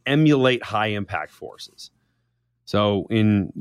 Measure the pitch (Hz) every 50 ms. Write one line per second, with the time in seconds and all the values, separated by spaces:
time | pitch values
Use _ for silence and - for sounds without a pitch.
0 | - 127 139 156 156 151 147 135 127 127 127 120 - - 107 107 107 110 104 104
1 | 101 - 101 78 78 - _ - - - - - - - _ - - - _ _
2 | _ _ _ _ _ _ _ _ _ _ _ _ _ - - 104 104 104 104 98
3 | - - 110 110 107 107 104 101 92 - - -